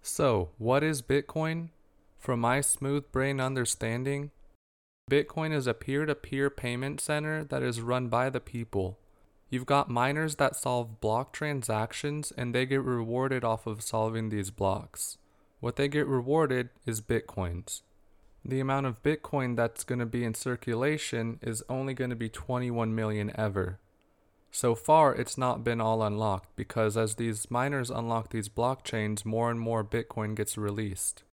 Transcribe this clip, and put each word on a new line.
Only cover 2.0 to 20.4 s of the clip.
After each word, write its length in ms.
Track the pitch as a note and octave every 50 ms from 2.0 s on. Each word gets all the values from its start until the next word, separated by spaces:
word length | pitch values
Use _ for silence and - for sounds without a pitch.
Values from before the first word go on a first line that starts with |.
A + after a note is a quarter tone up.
| _ _ _ -
From 200 | - - B2+ A#2+
my 220 | A#2 A#2+ B2 C#3
smooth 500 | C#3+ - - - C#3 C3+ C#3+ D3 C#3 -
brain 280 | - C3 C3 C#3 C#3 C3+
understanding, 880 | C3 C3 C3+ C3 A#2+ - - - - A2+ A2+ A#2+ B2+ C3+ C#3 C#3+ C#3+ D3 _ - - - _ _ _ _ _ _ _ _ _ _ _ -
Bitcoin 440 | C3+ C#3+ C#3+ - - E3 D#3+ D#3 D#3
is 120 | D3 C3
a 80 | B2 A2+
peer-to-peer 760 | - - - C3+ C#3+ D#3 D3+ D3 - - - - C3+ C#3 C#3
payment 500 | C#3 - - B2 A#2+ B2 C3 C#3 D3 C#3
center 420 | - - D3+ D3 D3+ D#3 D#3 D#3 D#3
that 200 | C#3+ C#3 C3+ B2+
is 180 | B2+ A#2+ A2+
run 280 | A#2 A#2 B2 B2+ B2+ A#2+
by 200 | A2+ A#2+ B2+ C3+
the 100 | B2+ B2
people. 600 | - - - A#2+ A#2 - - G2+ F#2+ F#2 G2 - _ _ _ _ _ _ _ _ _ _
You've 160 | B2+ B2 B2
got 240 | - C#3+ C#3+ - -
miners 460 | A#2+ A#2+ B2 C3 C#3+ D3+ D#3+ D#3 D3
that 200 | - C#3+ C3 -
solve 460 | - - C3 B2 B2 A#2+ A2+ A2 -
block 320 | - G#2+ G#2+ A#2 C3+ - -
transactions, 960 | - D#3 D3+ D3 C3+ A#2+ - A2 G#2+ A2 A2+ - - - D3 D3 D3+ D3 - -
and 160 | - B2+ A#2+ A#2+
they 140 | B2 C3
get 160 | C3 C3+ C3+ C3
rewarded 600 | C3 B2 A#2+ A2+ A2+ A#2 B2 C3 C3+ C3 B2+ A#2+
off 220 | A#2 A2 A2 -
of 160 | A2+ G#2+ G#2
solving 480 | G#2+ - - A2+ A2 A2+ A2+ A2+ A2+ A2
these 220 | G#2+ G#2 G2 F#2
blocks. 680 | F2+ - G2 G2 F#2+ G#2 - - - - - - - _ _ _ _ _ _ _ _ _
What 160 | - A#2+ A#2+
they 120 | - C#3+
get 180 | C#3+ C#3+ D3 D3+
rewarded 640 | C3+ C3+ B2+ A#2+ B2+ C#3+ D#3+ D#3+ C#3 C3 B2+ B2 B2 _ _ _
is 160 | - A2+ G#2+
Bitcoins. 800 | G#2+ - A#2 A2+ - - - - F#2 F2 E2+ F2 F#2 - - - _ _ _ _ _ _ _ - _ - - - _
The 140 | - C3 C3
amount 260 | C3 C3+ C3+ C3+ C#3
of 160 | C3 A#2 -
Bitcoin 540 | - D3 D#3 D3+ - - - C#3+ C3 B2 A#2+
that's 280 | A#2 A#2 A#2 - - -
gonna 220 | - B2+ B2 A#2+
be 180 | A#2 A2 A#2+ A#2+
in 120 | A#2 A2
circulation 1040 | -